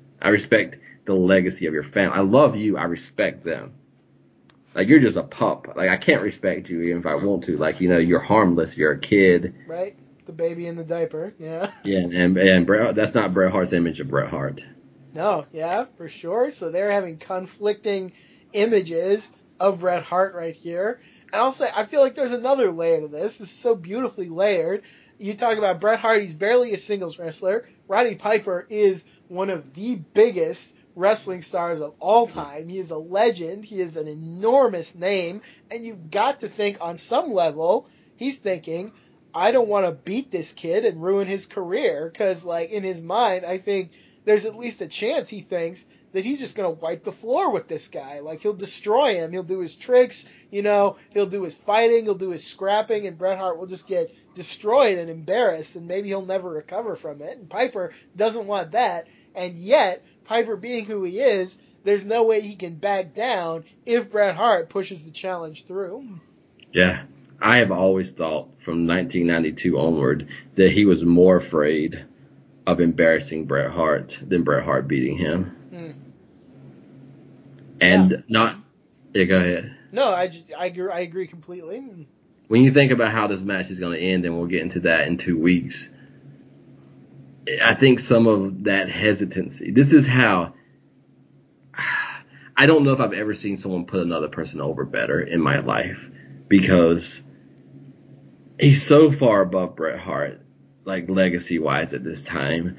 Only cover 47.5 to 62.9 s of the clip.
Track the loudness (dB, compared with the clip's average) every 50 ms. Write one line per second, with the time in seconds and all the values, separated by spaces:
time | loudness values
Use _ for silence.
47.5 | -2 -4 -6 -6 -10 -10 -10 -10 -12 -12 -14 -12 -14 -14 -14 -14 -12 -6 -6 -6
48.5 | -6 -4 -4 -6 -4 -4 -2 0 2 2 2 2 0 -2 -4 -6 -8 -8 -8 -6
49.5 | -6 -6 -8 -10 -12 -12 -4 2 4 4 4 4 0 -10 -10 -12 -16 -20 _ -10
50.5 | -8 -4 0 2 2 4 2 2 0 -4 _ _ -2 -2 -2 -2 -2 -6 -6 -8
51.5 | -10 -10 -4 0 2 4 4 4 4 4 2 0 -4 -4 -4 -8 -6 -8 -10 -12
52.5 | -10 -6 -2 0 0 0 0 -2 -4 -4 -4 -8 -8 -4 -2 -2 -2 -2 -4 -6
53.5 | -6 -6 -10 -12 -12 -12 -8 -6 -4 -4 -4 -4 -8 _ _ _ -14 -10 -8 -8
54.5 | -8 -6 -2 2 4 4 4 4 2 -2 -4 -8 -12 -12 -6 -4 0 2 2 0
55.5 | 0 -2 -6 -12 -14 -14 -10 -8 -8 -6 -6 -6 -6 -8 -6 -4 -6 -6 -6 -6
56.5 | -10 -10 -10 -8 -8 -8 -8 -8 -10 -10 -12 -14 -14 -14 -14 -16 -16 -16 -18 -10
57.5 | -4 -4 -4 -2 -2 -6 -8 -8 -10 -16 _ _ -4 -2 -2 -2 -2 -4 -6 -6
58.5 | -4 -6 -4 -2 -2 0 0 0 -2 -6 -10 _ _ _ _ _ -12 -10 -10 -10
59.5 | -10 -8 -2 2 4 4 4 2 0 -6 _ _ _ _ _ -4 -2 -2 0 -2
60.5 | -4 -8 -8 -6 -6 -6 -6 -6 -6 -6 -6 -6 -4 2 2 2 2 2 -2 -6
61.5 | -8 -20 _ _ _ _ -2 0 0 0 0 -2 0 2 4 4 2 0 0 -6
62.5 | -12 -12 -12 -12 -10 -6 -4 -2